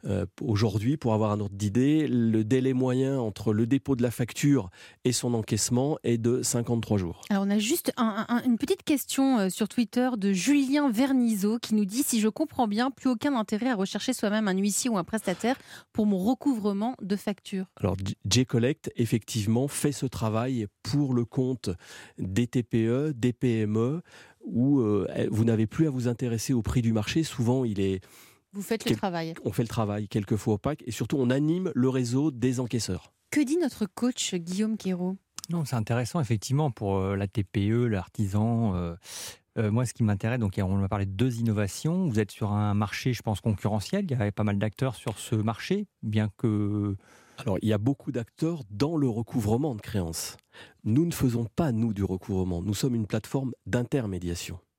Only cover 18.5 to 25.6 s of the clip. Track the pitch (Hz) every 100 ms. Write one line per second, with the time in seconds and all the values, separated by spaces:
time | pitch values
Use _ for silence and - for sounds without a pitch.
18.5 | 120 120 156 - - 113 117 - 113 101
19.5 | 113 143 - 147 139 131 - 110 110 127
20.5 | 127 104 _ - 143 139 120 117 - 147
21.5 | 147 - 87 - - - - 92 98 120
22.5 | 127 117 117 113 123 151 127 123 120 127
23.5 | 113 107 107 120 165 - - - _ -
24.5 | 117 131 143 110 104 - - 110 101 113
25.5 | 110